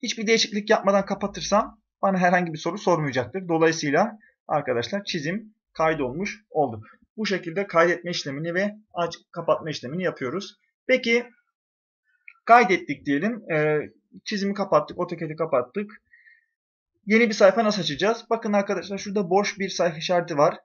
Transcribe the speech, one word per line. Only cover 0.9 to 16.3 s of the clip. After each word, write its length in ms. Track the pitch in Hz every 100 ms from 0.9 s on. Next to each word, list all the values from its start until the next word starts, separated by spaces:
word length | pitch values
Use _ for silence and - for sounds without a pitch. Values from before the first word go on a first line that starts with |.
| 196 196
kapatırsam 760 | 196 202 190 160 196 254 - _ _
bana 160 | 196 190
herhangi 360 | 180 180 175
bir 40 | 156
soru 200 | - 196
sormayacaktır. 720 | - 165 151 127 120 190 180
Dolayısıyla 680 | 165 165 160 151 143 220 - _ _ _
arkadaşlar 560 | 156 139 120 120 202
çizim 500 | 202 185 143 196 - _ _
kaydolmuş 720 | - 160 156 131 135 208 - _
oldu. 320 | 156 139 107 107 _ _ -
Bu 80 | 214
şekilde 420 | 185 - 160 202
kaydetme 440 | 170 175 175 175
işlemini 420 | 180 143 139 165
ve 220 | 175 202 214 _
aç, 220 | - 170 - _
kapatma 380 | 175 151 156 160
işlemini 340 | 147 123 160
yapıyoruz. 540 | 180 - 131 156 202 _ _ _ _
Peki 380 | 254 233 233 240 _ _ _ _ _ _ _ _ _ _ _ -
kaydettik 600 | 233 233 175 - 143 -
diyelim. 460 | 143 214 233 -
Ee, 280 | 156 151 151 120 _ _ - -
çizimi 280 | 214 196
kapattık, 460 | 202 196 156 151 -
AutoCAD'i 360 | 175 170 165 156
kapattık. 560 | 160 131 123 - 208 - _ _ _